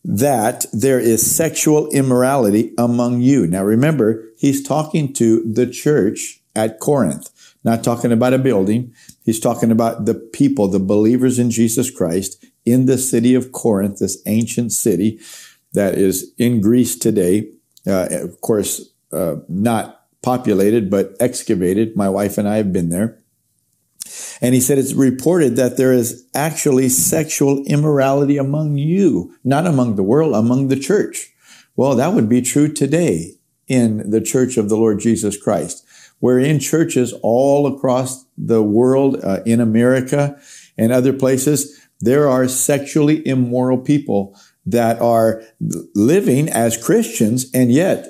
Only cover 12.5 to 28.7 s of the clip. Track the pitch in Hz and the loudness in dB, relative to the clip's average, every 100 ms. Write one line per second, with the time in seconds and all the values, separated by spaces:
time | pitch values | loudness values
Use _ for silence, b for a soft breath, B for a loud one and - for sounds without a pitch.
12.5 | _ 113 127 131 127 - 120 120 127 123 | _ 0 2 2 0 0 0 2 2 0
13.5 | - 120 98 101 98 98 - - 110 113 | -4 -2 0 -2 -4 -6 -6 -4 -2 -2
14.5 | - 117 - 117 90 107 110 B B B | -4 -4 -2 0 0 -2 -4 B B B
15.5 | B _ - 98 87 95 - - - 120 | B _ -2 -2 0 0 -2 -6 -2 0
16.5 | 117 101 123 123 - 117 104 87 104 107 | 0 2 2 0 -2 -2 0 2 0 -2
17.5 | - _ _ - 95 87 - 87 - - | -14 _ _ -4 -2 -2 -6 -8 -8 -2
18.5 | 107 90 - - _ _ 76 85 73 - | -2 -2 -8 -14 _ _ -6 -4 -6 -8
19.5 | 90 113 110 - - _ _ 127 123 110 | -4 -2 -2 -6 -14 _ _ -6 -2 0
20.5 | 95 101 117 95 98 95 - 123 - - | 2 2 2 0 -2 -2 -2 -4 -4 -4
21.5 | 95 90 98 110 101 98 98 101 104 104 | -2 0 0 -2 -2 -2 -2 -2 -2 -2
22.5 | 107 101 90 85 87 113 - _ _ _ | -2 -2 -2 -2 -2 -4 -8 _ _ _
23.5 | _ _ _ _ - B B B B 123 | _ _ _ _ -20 B B B B 0
24.5 | 127 127 139 - 117 131 131 156 180 135 | 2 2 0 0 0 0 0 0 2 2
25.5 | 117 123 131 131 127 117 - _ 131 156 | 2 0 2 2 2 0 -6 _ -4 -4
26.5 | 151 151 131 131 - - 160 151 - 139 | -2 0 2 2 0 0 -2 -2 0 0
27.5 | 139 139 147 151 139 135 139 139 143 135 | 0 0 0 2 2 2 2 0 0 -2
28.5 | 147 151 | -2 -2